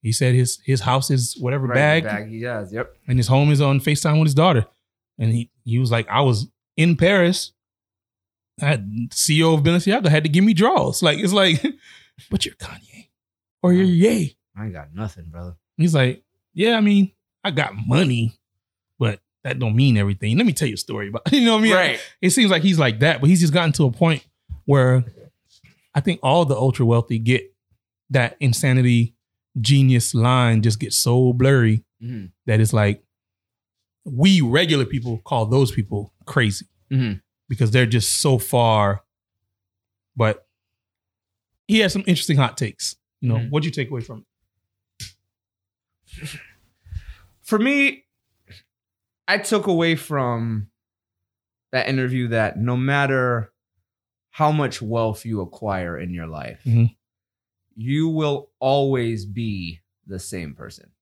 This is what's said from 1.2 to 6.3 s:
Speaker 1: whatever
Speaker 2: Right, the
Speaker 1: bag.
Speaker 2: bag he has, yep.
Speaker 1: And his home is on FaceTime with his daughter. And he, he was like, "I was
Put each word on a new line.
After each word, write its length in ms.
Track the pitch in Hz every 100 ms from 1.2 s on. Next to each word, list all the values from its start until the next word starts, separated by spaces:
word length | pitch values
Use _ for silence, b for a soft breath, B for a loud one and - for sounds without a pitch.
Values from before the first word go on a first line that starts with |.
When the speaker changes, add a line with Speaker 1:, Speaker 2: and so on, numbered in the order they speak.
| 120 -
Speaker 1:
whatever 260 | 123 139 131
Speaker 2:
Right, 80 | 127
the 40 |
Speaker 1:
bag. 240 | 151 156
Speaker 2:
bag 260 | 131 104 110
he 140 | 110
has, 280 | 120 113 95
yep. 240 | 107 123 _ -
Speaker 1:
And 100 | 127
his 80 | 113
home 240 | 135 143
is 80 | 147
on 220 | 143 139
FaceTime 360 | 147 147 160 151
with 80 | 156
his 80 | 139
daughter. 300 | 175 135 - _ _ _ _ -
And 160 | 113
he, 160 | 113 117 _ -
he 120 | 117
was 120 | 127
like, 160 | 117 107
"I 140 | 110
was 260 | 139